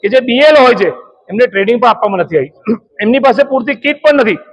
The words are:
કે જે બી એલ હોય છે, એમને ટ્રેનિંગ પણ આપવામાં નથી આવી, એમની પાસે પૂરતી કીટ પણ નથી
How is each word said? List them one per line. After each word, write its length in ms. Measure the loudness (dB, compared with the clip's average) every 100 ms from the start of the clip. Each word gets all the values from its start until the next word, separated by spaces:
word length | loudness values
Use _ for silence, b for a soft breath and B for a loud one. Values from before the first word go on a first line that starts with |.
કે 100 | 0
જે 60 | -2
બી 240 | 0 2
એલ 120 | 4 4
હોય 220 | 4 2
છે, 100 | -2 -4 -18 _ _
એમને 180 | -2 -2
ટ્રેનિંગ 340 | -2 -2 0
પણ 100 | 0
આપવામાં 340 | 0 -2 -4
નથી 140 | -4 -4
આવી, 400 | -4 _ -8 -8 _ -6
એમની 200 | -2 0
પાસે 220 | 0 0
પૂરતી 320 | 0 -2 -4 -6
કીટ 240 | -4 -2
પણ 200 | 0 2
નથી 160 | 0 -2 -8